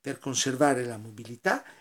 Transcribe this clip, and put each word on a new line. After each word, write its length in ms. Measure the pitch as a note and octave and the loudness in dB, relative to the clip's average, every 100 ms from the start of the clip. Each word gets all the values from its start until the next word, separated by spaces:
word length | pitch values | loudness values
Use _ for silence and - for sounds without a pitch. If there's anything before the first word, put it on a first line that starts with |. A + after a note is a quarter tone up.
per 180 | - C3+ | -10 -6
conservare 640 | C#3+ B2 C3+ B2+ D3 B2 | -4 0 0 4 4 4
la 120 | A#2+ A2 | -2 -8
mobilità 640 | A2 G#2+ A2+ A#2+ F#3+ C4+ - - | -12 -14 -14 -4 0 0 -4 -20